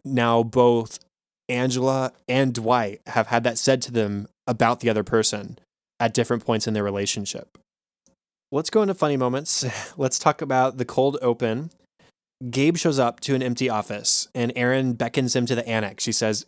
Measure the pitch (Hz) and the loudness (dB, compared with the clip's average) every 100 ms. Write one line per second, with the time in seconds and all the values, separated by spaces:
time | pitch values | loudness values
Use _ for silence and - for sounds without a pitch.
0 | 135 127 117 117 113 127 120 117 110 - | -2 2 4 4 4 4 6 4 0 -10
1 | _ _ _ _ - 123 131 123 131 131 | _ _ _ _ -6 -2 0 0 0 0
2 | 131 - - 127 131 117 113 123 104 104 | -2 -6 -2 2 2 0 2 2 0 -6
3 | - 120 107 120 120 117 - 131 123 117 | -4 -2 0 0 0 0 2 2 0 -2
4 | 104 101 104 _ - 113 117 120 117 107 | 0 -2 -8 _ -6 2 2 2 0 0
5 | 98 113 107 104 95 - _ _ _ - | 2 2 2 -2 -8 -18 _ _ _ -2
6 | 120 165 151 117 - 110 - 107 101 101 | 0 0 0 0 0 0 0 -2 -2 -2
7 | 101 - 101 - - _ _ _ _ _ | -4 -4 -6 -10 -14 _ _ _ _ _
8 | _ _ _ _ _ 139 160 220 202 185 | _ _ _ _ _ -4 0 2 2 2
9 | 151 139 123 131 160 - 127 - - - | 0 2 0 -2 -4 -4 -4 -6 -10 -4
10 | 135 - 156 147 143 127 131 131 120 - | -2 0 0 0 0 0 0 -2 -4 0
11 | 139 139 123 117 117 117 165 - _ _ | 0 0 -2 0 -2 -2 -6 -14 _ _
12 | _ _ _ _ 123 123 147 170 170 135 | _ _ _ _ -4 2 2 2 0 2
13 | 120 - - 131 127 120 127 107 - 104 | 0 -2 -2 0 0 -2 0 -2 -4 -4
14 | - - - 127 120 123 123 131 127 120 | 0 0 -2 -4 -2 0 0 2 0 -2
15 | 120 143 127 127 120 120 117 113 101 98 | -2 0 0 0 0 -2 0 -2 -2 -4
16 | 120 110 110 104 | -4 0 0 -2